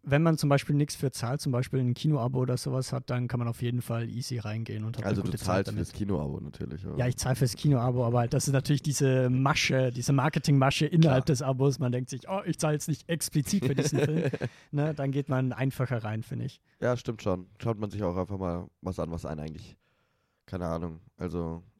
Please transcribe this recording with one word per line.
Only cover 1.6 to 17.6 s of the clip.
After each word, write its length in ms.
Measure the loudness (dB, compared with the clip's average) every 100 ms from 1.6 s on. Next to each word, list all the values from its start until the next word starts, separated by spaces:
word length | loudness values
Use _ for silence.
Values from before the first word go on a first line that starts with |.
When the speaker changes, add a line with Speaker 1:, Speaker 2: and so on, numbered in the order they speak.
| 0 0
Speaker 1:
ein 120 | 0
Kinoabo 460 | 0 2 2 0 0
oder 160 | 0 -2
sowas 380 | -2 -4 -2
hat, 160 | -6 -4
dann 180 | -4 -2
kann 100 | -2
man 80 | -4
auf 120 | -4
jeden 220 | -2 -2
Fall 260 | -4 -4 -4
easy 300 | -6 -6 -6
reingehen 460 | -6 -6 -6 -6
und 120 | -6 -4
hat 80 |
Speaker 2:
Also 160 | -2 0
Speaker 1:
eine 40 | 0
Speaker 2:
du 60 |
Speaker 1:
gute 60 | -2
Zeit 80 | 0
Speaker 2:
zahlst 220 | 0 0
Speaker 1:
damit. 180 | -4 -6
Speaker 2:
fürs 60 |
Kinoabo 480 | -4 -2 -2 -2 -6
natürlich, 460 | -10 -10 -10 -8 -6
oder? 100 | -2
Speaker 1:
Ja, 100 | -2
ich 80 | -2
zahle 180 | -2 0
fürs 180 | 0 2
Kinoabo, 500 | 2 4 2 0 2
aber 140 | 2
halt, 120 | 2
das 140 | 0 2
ist 80 |
natürlich 260 | 0 2 0
diese 480 | 0 2 4 4 4
Masche, 600 | 4 2 2 2 2 2
diese 240 | 0 2
Marketingmasche 720 | 2 2 0 4 6 6 4 4
innerhalb 400 | 6 8 6 4
Speaker 2:
Klar. 80 |
Speaker 1:
des 80 | 2
Abos. 360 | 0 2 2 2
Man 140 | 0
denkt 160 | 0 -4
sich, 180 | -8 -6
„Oh, 140 | -6 -4
ich 120 | -2
zahle 140 | 0
jetzt 140 | 0 -2
nicht 180 | -4 -2
explizit 560 | -4 0 0 2 2 2
für 80 |
diesen 240 | 2 2 2
Film.“ 320 | 2 2 0
Speaker 2:
<laughs> 400 | -2 -6 -8 -6
Speaker 1:
Ne, 240 | -2 -2
dann 160 | -2 -2
geht 180 | -2 0
man 240 | 0 0
einfacher 500 | 0 -2 0 -2 -2
rein, 180 | -2 -6
finde 240 | -6 -8 -8
ich. 160 | -10 _ _
Speaker 2:
Ja, 160 | 0 0
stimmt 240 | -4 -4
schon. 280 | -2 -2 -4
Schaut 200 | -6